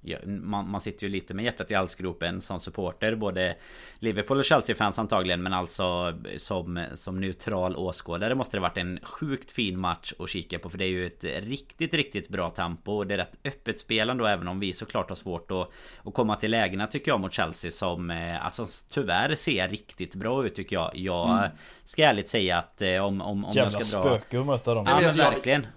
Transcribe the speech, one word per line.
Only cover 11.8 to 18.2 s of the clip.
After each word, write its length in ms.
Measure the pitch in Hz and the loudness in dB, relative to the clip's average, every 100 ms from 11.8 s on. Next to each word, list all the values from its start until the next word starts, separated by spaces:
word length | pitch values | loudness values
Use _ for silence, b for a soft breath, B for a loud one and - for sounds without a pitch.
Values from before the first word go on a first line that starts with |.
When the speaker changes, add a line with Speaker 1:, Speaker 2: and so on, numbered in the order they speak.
| 160 | -2
Speaker 1:
riktigt 340 | 160 139 101 - | 0 0 -4 -6
bra 220 | 92 85 | -2 -2
tempo 420 | - 87 85 - | -2 -4 -4 -4
och 140 | 104 98 | -2 0
det 80 | |
är 40 | 98 | -2
rätt 200 | 90 - | -2 -4
öppet 360 | 139 - - - | -8 -6 -6 -6
spel 300 | - 113 110 | 0 2 2
ändå, 160 | 127 110 | 2 2
även 220 | 98 87 | 2 0
om 120 | 95 | -2
vi 120 | 101 | -4
såklart 360 | 85 98 117 92 | -4 -4 -2 -2
har 80 | 90 | -6
svårt 340 | - 85 - | -6 -6 -4
att, 200 | 95 90 B B B | -4 -4 B B B
att 100 | - | -8
komma 220 | 98 110 107 | 0 2 2
till 140 | 107 | 2
lägena, 360 | 113 101 95 107 | 4 4 2 -2
tycker 240 | 147 147 | -2 0
jag, 100 | 120 | 0
mot 120 | 92 | 0
Chelsea 380 | - 82 85 87 | -2 -2 -2 -8
som, 400 | - 95 87 87 | -2 -2 -2 -4
eh, 340 | 82 | -4